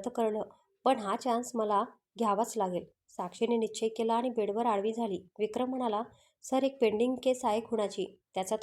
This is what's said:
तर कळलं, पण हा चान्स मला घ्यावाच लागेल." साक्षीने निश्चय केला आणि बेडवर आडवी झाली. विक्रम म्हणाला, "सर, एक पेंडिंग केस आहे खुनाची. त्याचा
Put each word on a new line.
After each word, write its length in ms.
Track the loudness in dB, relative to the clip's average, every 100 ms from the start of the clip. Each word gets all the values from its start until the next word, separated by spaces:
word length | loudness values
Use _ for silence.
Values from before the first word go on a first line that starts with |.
| -2
तर 40 |
कळलं, 340 | 0 0 0 -6 -12 _ _ 2
पण 140 | 2
हा 160 | 0 -2
चान्स 360 | 0 -2 0 -2
मला 280 | 2 2 0 -8 _ 0
घ्यावाच 340 | 2 2 0 0
लागेल." 260 | 0 -2 -6 _ _
साक्षीने 480 | -8 -8 -2 0 2
निश्चय 300 | 0 -2 -4
केला 260 | 0 0
आणि 160 | 0 0
बेडवर 360 | -2 0 0 2
आडवी 260 | 2 0
झाली. 240 | -2 -4 -4 -8 -4
विक्रम 300 | -4 -2 -2
म्हणाला, 320 | 0 0 0 -4 -12 _ _ -2
"सर, 180 | 2
एक 140 | 2 2
पेंडिंग 340 | 2 4 0 2
केस 200 | 0 0 0
आहे 160 | 0
खुनाची. 440 | 0 -2 -2 -2 -6 -8 _ -6
त्याचा 200 | -2 -2